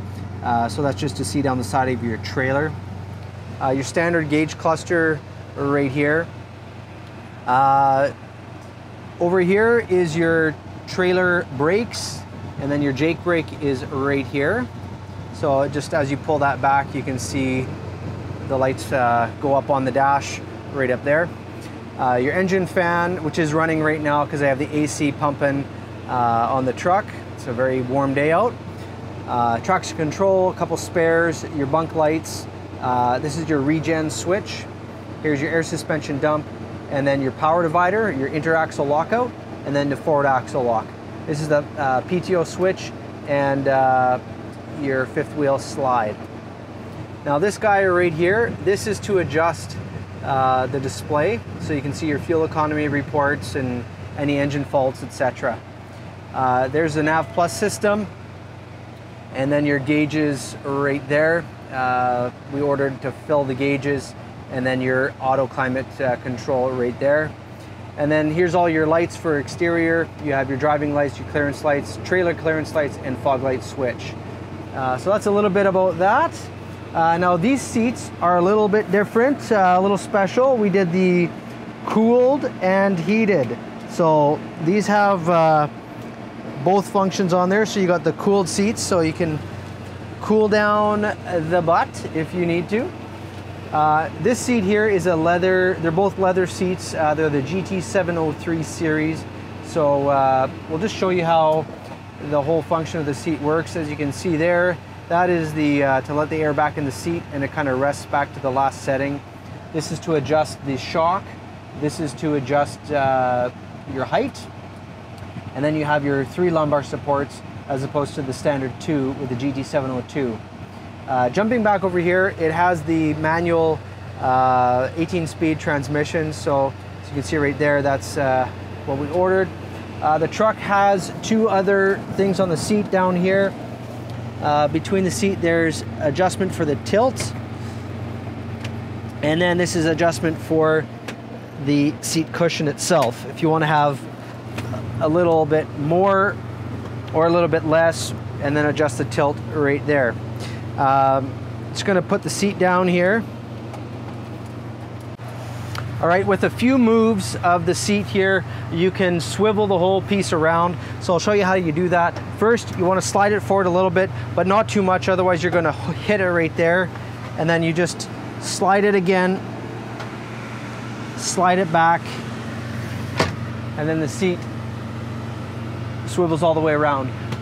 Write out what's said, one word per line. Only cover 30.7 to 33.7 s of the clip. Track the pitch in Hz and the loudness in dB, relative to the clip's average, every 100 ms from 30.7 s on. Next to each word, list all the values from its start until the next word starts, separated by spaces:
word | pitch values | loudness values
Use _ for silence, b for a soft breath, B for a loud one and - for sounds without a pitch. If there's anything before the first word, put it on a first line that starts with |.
| 160 | -2
spares, | - 175 165 165 170 160 - | -2 0 4 4 2 -2 -6
your | 156 135 | -4 0
bunk | 156 160 | 0 0
lights. | 165 151 160 - - - - - - | 2 2 2 -4 -10 -10 -12 -14 -6
Uh, | 127 123 123 127 | -2 2 2 0
this | 147 151 | -2 -4
is | 156 | 0
your | 147 | 0
regen | 135 | 2